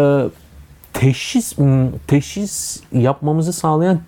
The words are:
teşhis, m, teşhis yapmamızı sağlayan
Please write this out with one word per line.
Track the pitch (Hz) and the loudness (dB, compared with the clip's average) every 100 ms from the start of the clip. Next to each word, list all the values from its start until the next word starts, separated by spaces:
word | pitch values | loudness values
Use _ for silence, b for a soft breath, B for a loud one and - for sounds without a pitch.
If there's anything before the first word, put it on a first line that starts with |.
| 143 143 123 - - - - - - | 4 2 0 -6 -20 -20 -20 -20 -12
teşhis, | - 135 123 - 247 - - | 0 2 2 -2 -4 -2 0
m, | 139 135 127 - - | 2 2 0 -4 0
teşhis | 143 - 196 202 - - - - | 0 0 -8 -8 -8 -10 -12 -4
yapmamızı | 127 123 139 147 160 160 | 0 2 0 -2 0 -2
sağlayan | 170 160 151 180 170 | -2 0 0 2 0